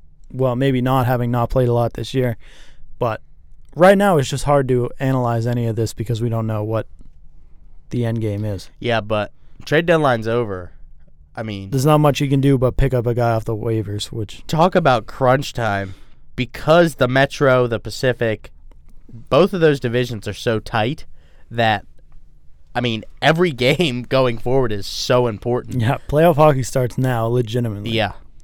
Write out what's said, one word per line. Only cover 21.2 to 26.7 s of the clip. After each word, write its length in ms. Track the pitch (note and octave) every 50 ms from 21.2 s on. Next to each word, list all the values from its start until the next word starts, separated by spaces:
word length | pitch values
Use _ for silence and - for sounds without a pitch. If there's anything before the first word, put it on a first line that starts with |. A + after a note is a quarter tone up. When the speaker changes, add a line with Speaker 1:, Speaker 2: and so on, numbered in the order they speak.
| - - - - - -
Speaker 2:
that, 360 | A#2 A#2 A#2 A2 G#2+ G2 - - - - - - - - - - - - - - - - - - -
I 80 | B2
mean, 240 | A#2+ B2 A2+ G#2+ - - - -
every 300 | - C#3 D#3+ D#3+ F3+ F3+
<laughs> 20 | C#3+
game 500 | A#2+ B2 B2+ D3+ - F3+ D#3 B2 B2 A#2+
going 340 | - C#3 C3 C3 B2+ A#2 A2+
forward 360 | - A#2+ B2+ C#3 C3 A#2 G#2+
is 120 | G2+ G2
so 420 | - - - - - B2+ B2 B2 A#2+
important. 520 | G#2+ F#2+ - A#2+ A#2+ B2 - - - B2+
Speaker 1:
Yeah, 160 | A2+ A#2 C#3 - - -
playoff 260 | - D3 E3 F3+ E3
hockey 280 | C3 D#3 D3+ D3 C3+ B2+
starts 340 | -